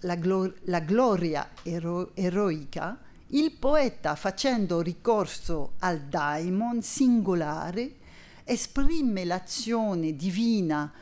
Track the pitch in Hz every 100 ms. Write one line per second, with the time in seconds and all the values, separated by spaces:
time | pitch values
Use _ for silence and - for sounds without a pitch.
0 | 180 175 170 190 185 - - 175 156 214
1 | 254 190 175 147 - - 170 170 170 175
2 | 180 - 185 185 202 156 139 - 160 254
3 | - - - 277 311 - 269 240 262 -
4 | 156 147 196 190 269 240 185 170 170 170
5 | - 214 180 - - 156 139 - 185 165
6 | 139 160 147 151 170 190 233 240 208 -
7 | 262 240 190 175 151 160 160 180 262 -
8 | - - - - - 240 - - 277 330
9 | 262 196 175 185 - - 220 233 214 180
10 | 160 143 180 185 233 220 170 151 147 -